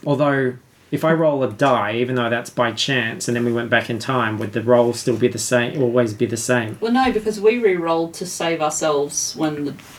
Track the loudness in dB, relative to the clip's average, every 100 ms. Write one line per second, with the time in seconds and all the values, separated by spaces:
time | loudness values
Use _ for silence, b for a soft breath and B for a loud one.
0 | -2 2 2 2 0 -4 _ b b -2
1 | 2 4 2 2 -2 0 2 2 2 -2
2 | 0 0 0 -2 -2 -2 -2 0 0 0
3 | 0 -4 -2 0 0 0 2 0 0 -4
4 | -2 0 0 -2 -4 -2 4 4 4 0
5 | -2 2 0 0 0 0 0 0 2 2
6 | 0 0 -2 -2 0 0 -2 -4 0 2
7 | 2 0 -2 2 2 4 2 2 0 0
8 | -2 -6 -8 -4 -2 0 -2 0 0 0
9 | -2 -4 -6 -2 -2 -2 -6 -8 -14